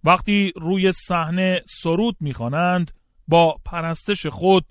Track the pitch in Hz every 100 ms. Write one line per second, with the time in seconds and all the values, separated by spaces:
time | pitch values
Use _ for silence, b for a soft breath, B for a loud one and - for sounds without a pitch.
0 | 160 180 - 202 196 175 160 190 185 180
1 | - 175 156 180 185 180 - - 170 170
2 | 233 - 147 127 117 143 175 180 170 -
3 | _ _ - 165 165 151 - 170 165 160
4 | - 202 156 - 180 190 -